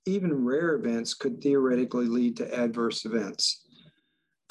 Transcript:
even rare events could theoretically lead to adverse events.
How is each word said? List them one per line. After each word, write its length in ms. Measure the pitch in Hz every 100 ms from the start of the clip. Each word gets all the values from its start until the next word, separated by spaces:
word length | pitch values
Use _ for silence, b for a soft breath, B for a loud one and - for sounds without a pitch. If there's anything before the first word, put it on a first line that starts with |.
| -
even 380 | 196 180 143
rare 300 | 123 139 170
events 380 | 143 117 117 117
could 300 | - 139 120
theoretically 640 | 143 139 131 123 123 123 120
lead 300 | 120 120 117
to 180 | -
adverse 500 | 123 120 117 117 104
events. 640 | 110 113 98 - - - _ b b b b b b b -